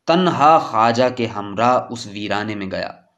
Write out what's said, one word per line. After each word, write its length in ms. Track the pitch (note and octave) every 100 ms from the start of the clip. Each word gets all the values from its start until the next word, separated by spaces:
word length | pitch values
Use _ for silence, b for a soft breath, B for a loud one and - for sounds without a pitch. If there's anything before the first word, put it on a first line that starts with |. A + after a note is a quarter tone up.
| -
तन्हा 520 | E3+ F3+ B2 D3+ D#3+
ख्वाजा 500 | - A2 A2+ A#2 B2+
के 160 | B2 A2
हमरा 520 | G#2 G#2 G2+ A#2+ B2+
उस 300 | - A#2 G#2
वीराने 420 | G2+ G#2 G2+ G#2+ G#2
में 140 | G2
गया। 280 | F2+ - - _